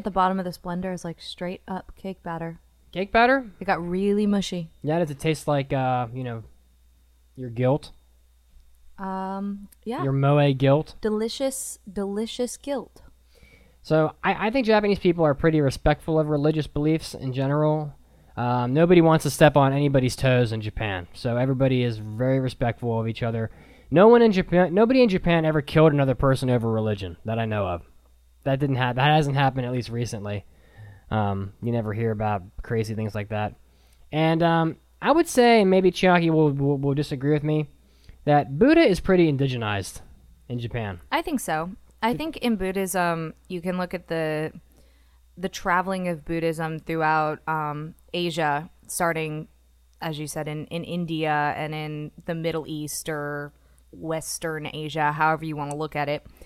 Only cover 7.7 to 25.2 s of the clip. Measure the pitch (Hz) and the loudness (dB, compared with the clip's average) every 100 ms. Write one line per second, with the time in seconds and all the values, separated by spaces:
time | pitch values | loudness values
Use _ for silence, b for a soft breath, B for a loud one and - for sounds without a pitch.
7.7 | 139 - - _ _ _ _ _ - - | 2 -4 -20 _ _ _ _ _ -20 -20
8.7 | _ - - 190 190 190 196 202 202 202 | _ -20 -14 -10 -8 -6 -6 -8 -10 -14
9.7 | _ 214 269 135 135 139 147 143 135 135 | _ -10 -4 -2 2 4 4 4 4 4
10.7 | 143 156 - 214 214 226 - 269 269 - | 2 0 -6 -4 -2 -4 -4 -4 -4 -12
11.7 | - 214 185 196 202 226 - 247 - 277 | -14 -12 -8 -6 -4 -6 -6 -6 -6 -6
12.7 | 277 - - - _ b b b b b | -8 -8 -20 -20 _ b b b b b
13.7 | b - 156 156 - 180 190 202 269 220 | b 0 2 2 -2 -4 -2 0 0 2
14.7 | 214 208 190 180 170 156 - 165 156 135 | 2 2 2 2 4 2 4 4 4 2
15.7 | - 151 147 - 156 151 147 151 156 139 | 2 0 0 0 0 2 2 2 0 -2
16.7 | 147 151 156 - - 131 127 135 147 151 | -2 0 0 -2 -8 -6 -4 0 2 2
17.7 | 156 147 - b b b - 120 123 123 | 0 -4 -12 b b b -6 -2 0 2
18.7 | 143 170 175 165 160 147 - 151 147 135 | 4 8 8 8 4 2 6 6 8 4
19.7 | 139 143 135 127 - 135 123 117 110 107 | 2 2 2 0 0 2 4 2 -2 -8
20.7 | - 110 92 85 - 127 120 131 131 135 | -6 -6 -6 -8 -8 -4 -2 0 2 2
21.7 | 127 120 110 107 107 127 135 131 - 120 | 2 0 -4 -8 -4 0 0 -2 -2 -4
22.7 | - 120 113 113 110 117 113 113 b b | -2 -4 -2 -4 -4 -4 -4 -6 b b
23.7 | b b 147 214 233 226 190 165 175 180 | b b 6 8 8 6 4 2 2 4
24.7 | 180 226 262 247 185 | 4 4 4 4 2